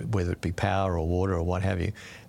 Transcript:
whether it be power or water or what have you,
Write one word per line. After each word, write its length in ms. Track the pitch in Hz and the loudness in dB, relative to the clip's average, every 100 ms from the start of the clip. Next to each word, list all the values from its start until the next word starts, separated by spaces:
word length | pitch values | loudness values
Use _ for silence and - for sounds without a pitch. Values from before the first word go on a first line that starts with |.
whether 280 | - 104 87 | 0 0 0
it 80 | 92 | 0
be 120 | 82 | -2
power 440 | 85 98 95 95 85 | 0 2 2 2 0
or 100 | 80 | 2
water 280 | 90 95 | 2 2
or 80 | 85 | 2
what 200 | 87 90 | 0 0
have 180 | 95 92 | 0 0
you, 120 | 92 - - - | -2 -4 -12 -18